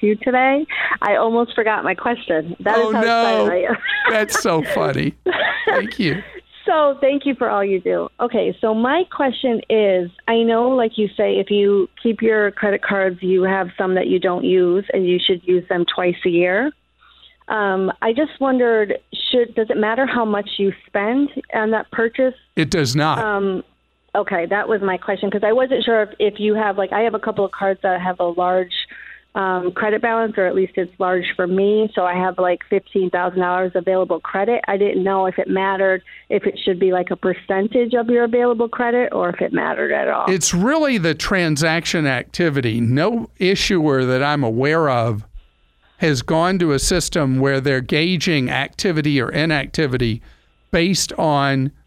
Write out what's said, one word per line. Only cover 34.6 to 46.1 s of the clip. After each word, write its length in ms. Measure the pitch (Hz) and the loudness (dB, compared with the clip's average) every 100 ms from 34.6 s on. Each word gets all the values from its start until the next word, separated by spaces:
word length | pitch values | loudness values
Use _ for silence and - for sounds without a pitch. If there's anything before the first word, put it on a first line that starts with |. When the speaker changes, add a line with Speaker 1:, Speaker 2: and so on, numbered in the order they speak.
| - | 0
Speaker 1:
I 100 | 196 | 0
didn't 260 | 202 190 | 0 0
know 220 | 190 196 185 | 0 0 0
if 120 | 185 | -2
it 80 | - | -2
mattered, 560 | 190 196 190 190 185 - - - | 0 0 0 0 0 -4 -20 -4
if 160 | 208 202 | -2 -2
it 120 | - | -2
should 220 | - 180 | -2 0
be, 100 | 190 | 2
like, 220 | 180 180 | 2 -2
a 40 | 175 | -2
percentage 760 | 185 180 - 190 208 254 240 | -2 -4 -2 -2 0 0 2
of 140 | 240 226 | 0 2
your 160 | 240 | 2
available 440 | 240 240 240 233 226 | 2 2 2 0 -2
credit, 440 | - 240 247 240 | -2 0 0 0
or 160 | - 175 | -2 -2
if 120 | 175 | -2
it 120 | 185 | -2
mattered 400 | - 156 147 147 | 0 -2 -2 -2
at 160 | 143 143 | 0 0
all. 160 | 143 - | 0 0
Speaker 2:
It's 240 | 190 - | 0 0
really 460 | 175 220 311 294 233 | 0 2 2 0 0
the 160 | 160 | 0
transaction 920 | 156 - 196 170 147 160 165 - 170 147 | -2 -2 0 0 0 0 0 -2 0 0
activity. 760 | 123 - - 170 139 120 113 | -2 -4 -2 0 0 0 0
No 500 | 117 135 190 233 226 - | 2 2 2 -2 -6 -2
issuer 640 | 185 196 - 185 156 135 127 | 0 0 2 2 2 2 2
that 160 | 127 | 2
I'm 200 | 143 147 | 0 0
aware 460 | 120 113 139 160 151 | 0 0 0 2 2
of 340 | 123 117 107 - - - _ _ _ _ - | 2 0 -2 -8 -18 -20 _ _ _ _ -2
has 220 | 165 | 0